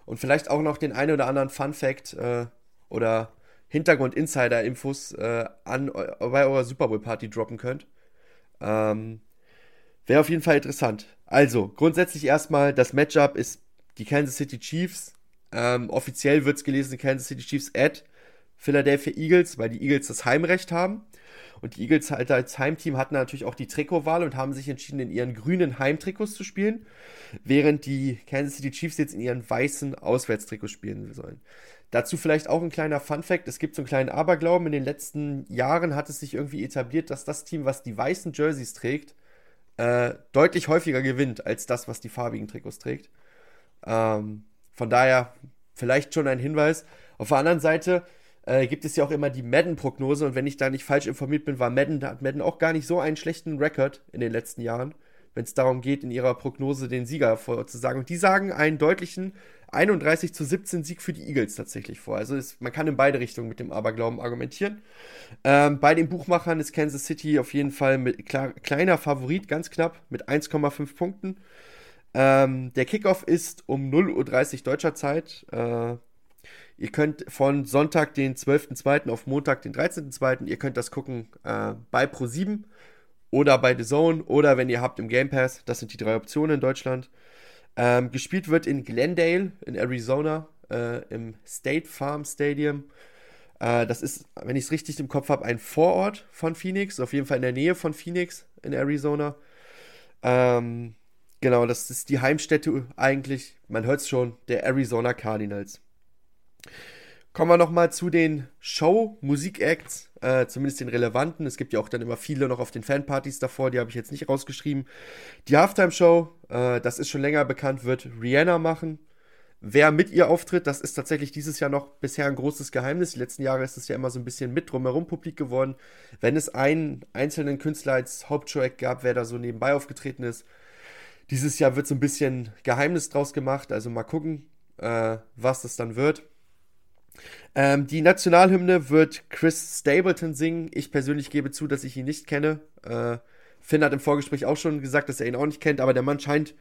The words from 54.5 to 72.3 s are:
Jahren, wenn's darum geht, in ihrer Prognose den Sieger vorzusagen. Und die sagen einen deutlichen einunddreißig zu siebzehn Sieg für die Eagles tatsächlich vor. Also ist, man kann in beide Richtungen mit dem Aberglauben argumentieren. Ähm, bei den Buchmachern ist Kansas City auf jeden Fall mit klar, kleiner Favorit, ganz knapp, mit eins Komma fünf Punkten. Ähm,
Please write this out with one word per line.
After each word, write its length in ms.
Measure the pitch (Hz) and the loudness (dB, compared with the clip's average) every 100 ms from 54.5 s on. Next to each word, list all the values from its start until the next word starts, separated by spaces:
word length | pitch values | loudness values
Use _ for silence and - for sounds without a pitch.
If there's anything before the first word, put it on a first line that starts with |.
| - | -8
Jahren, 340 | 117 117 135 - _ - _ - | -6 -4 -6 -12 _ -20 _ -10
wenn's 180 | 117 | -4
darum 280 | - 131 127 | 2 2 2
geht, 220 | 123 139 | -2 -4
in 60 | 127 | -4
ihrer 240 | 120 127 | -2 0
Prognose 540 | 123 135 - 135 139 127 | 0 -6 -4 -4 -4 -4
den 180 | 127 120 | -6 -4
Sieger 320 | 151 120 113 | 0 2 2
vorzusagen. 640 | - 117 113 117 127 127 | -2 -6 -6 -6 -4 -4
Und 100 | 127 | -6
die 80 | 170 | 2
sagen 340 | 190 196 196 | 4 4 2
einen 280 | 160 151 151 | 0 0 4
deutlichen 540 | 151 185 180 - 185 - - - - | 4 2 -2 -8 -10 -10 -20 -20 -6
einunddreißig 640 | - 190 185 147 165 180 | 2 4 4 2 2 0
zu 120 | - 143 | -6 -4
siebzehn 400 | 190 202 175 151 | -4 -4 -6 -6
Sieg 160 | 170 | -8
für 100 | - | -10
die 160 | 151 - | -10 -4
Eagles 280 | 135 104 - | -2 -2 -4
tatsächlich 440 | 110 113 107 113 | -12 -12 -12 -14
vor. 160 | - 104 | -6 -6
Also 220 | 110 139 | -4 -6
ist, 240 | 131 - | -8 -12
man 100 | 123 | -10
kann 160 | 151 156 | -4 -2
in 80 | 135 | 2
beide 240 | 139 135 | 4 2
Richtungen 300 | 120 - 117 | -4 -8 -10
mit 100 | 113 | -10
dem 140 | 123 | -8
Aberglauben 480 | 85 113 110 117 120 | -4 -4 -2 -4 -4
argumentieren. 600 | 120 120 127 - 202 214 - - - - - - | -6 -6 -8 -6 -6 -6 -16 -20 -20 -20 -20 -2
Ähm, 380 | 135 143 147 139 | 4 6 6 6
bei 120 | 147 | 6
den 140 | 165 165 | 6 2
Buchmachern 540 | 180 185 175 170 160 | -2 0 0 0 -2
ist 100 | 151 | -2
Kansas 340 | - 151 139 - | -2 -2 -4 -6
City 320 | 156 156 147 | -6 0 2
auf 160 | 123 | 2
jeden 180 | 143 143 | -2 -2
Fall 260 | 139 139 135 | 0 2 2
mit 280 | 127 - - | 0 -4 -4
klar, 280 | 135 135 | -4 -4
kleiner 440 | - - 143 185 165 | -8 -2 2 4 4
Favorit, 520 | 151 139 127 165 - | 2 -2 -2 -4 -2
ganz 200 | 151 165 | -4 -4
knapp, 300 | - 165 - - | -2 -2 -2 -10
mit 200 | 123 - | -10 -2
eins 200 | 147 151 | -2 0
Komma 200 | 151 147 | -2 -2
fünf 260 | - 143 - | -2 -8 -6
Punkten. 400 | 175 196 190 190 - - - - - - _ | -6 -6 -10 -10 -16 -20 -20 -20 -20 -20 _
Ähm, 580 | 131 135 | 2 6